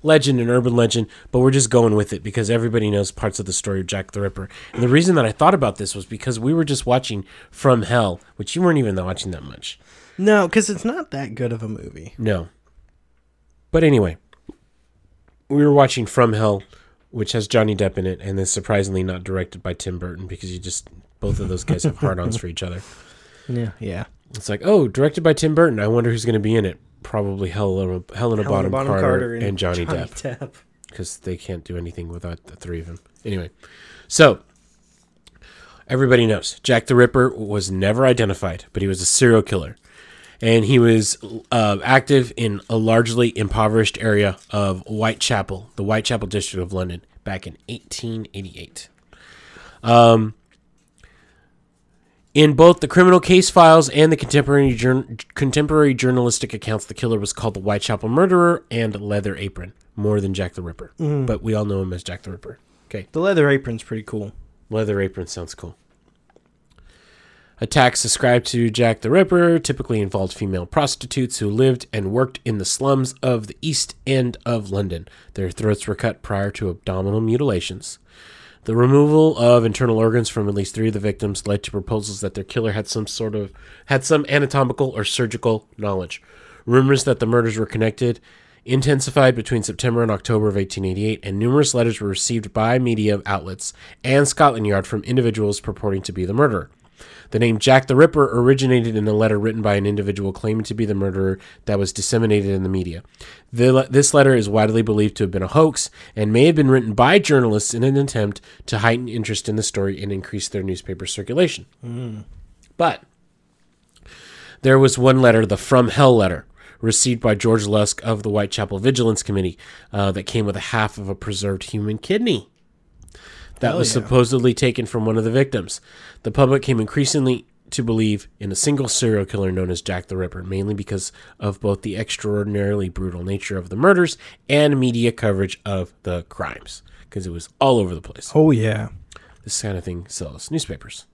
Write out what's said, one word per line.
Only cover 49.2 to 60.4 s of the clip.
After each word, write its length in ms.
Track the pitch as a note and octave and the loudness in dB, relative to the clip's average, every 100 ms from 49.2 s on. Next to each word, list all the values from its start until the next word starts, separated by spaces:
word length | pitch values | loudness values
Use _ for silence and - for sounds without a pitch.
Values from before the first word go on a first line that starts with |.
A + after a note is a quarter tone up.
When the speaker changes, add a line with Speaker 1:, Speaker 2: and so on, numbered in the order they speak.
| - - - - - - | -20 -20 -20 -20 -20 -10
Speaker 1:
Um, 500 | A#2 A#2 A#2 A2+ A2 G#2+ _ _ _ _ _ _ _ _ _ _ _ _ _ _ _ _ _ _ _ | 4 6 8 6 2 -8 _ _ _ _ _ _ _ _ _ _ _ _ _ _ _ _ _ _ _
in 200 | C#3+ D3+ | 6 6
both 260 | C#3 E3 F3 | 10 8 8
the 80 | C#3+ | 2
criminal 320 | F3 F#3 F3+ | 6 8 6
case 300 | F3+ F#3 F3+ | 6 4 6
files 380 | - E3 D#3+ C#3 | 8 10 8 6
and 200 | D3 D#3+ | 4 4
the 60 | - | 4
contemporary 580 | - C#3+ C3+ C#3+ C#3 | 2 0 4 4 4
jour-, 300 | A#2 B2 C3 - A2+ - | 2 2 0 -2 -14 -14
contemporary 600 | - C3+ C#3 D3+ D#3 D3 | -4 -2 0 2 4 4
journalistic 580 | B2+ B2+ B2+ A#2+ A#2 A2+ | 2 0 2 0 -2 -6
accounts, 320 | G#2+ - A2 - | -8 -6 -6 -6
the 80 | |
killer 240 | G#2 A#2+ A2+ | -6 -2 -2
was 140 | G2+ | -4
called 220 | - A#2 | -4 -6
the 60 | G2 | -4
Whitechapel 480 | G2 G#2 - G#2+ A2 | -2 -2 -2 -4 -2
Murderer 560 | C3 F#3 F3+ F3 E3+ _ | 0 2 4 4 2 _
and 280 | A#2 A2+ G2+ | -4 -4 -4
Leather 360 | G#2 G#2 G2+ - | -4 -4 -4 -6
Apron, 380 | G2 - F2+ - _ | -10 -10 -18 -18 _
more 260 | - G#2 G#2 | -6 0 0
than 120 | G2 | 0
Jack 200 | F#2+ | -4